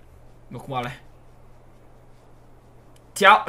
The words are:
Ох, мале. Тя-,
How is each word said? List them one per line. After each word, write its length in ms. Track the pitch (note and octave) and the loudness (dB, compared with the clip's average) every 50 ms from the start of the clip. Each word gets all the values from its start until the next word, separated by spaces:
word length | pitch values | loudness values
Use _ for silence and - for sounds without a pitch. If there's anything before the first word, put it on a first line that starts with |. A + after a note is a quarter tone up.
| - - - - - - - - - - B2 | -20 -20 -20 -20 -20 -20 -20 -20 -16 -14 -14
Ох, 120 | A#2 - | -12 -8
мале. 320 | C#3 C3+ B2 A#2+ B2 - - - - - - - - - - - - - - - - - - - - - - - - - - - - - - - - - - - - - - - - - - - - - | -6 -4 -2 -2 -4 -6 -10 -14 -20 -20 -20 -20 -20 -20 -20 -20 -20 -20 -20 -20 -20 -20 -20 -20 -20 -20 -20 -20 -20 -20 -20 -20 -20 -20 -20 -20 -20 -20 -20 -20 -20 -20 -20 -20 -20 -20 -20 -20 -8 2
Тя-, 320 | - G3+ F#3+ G#3+ - - | 8 10 10 10 10 8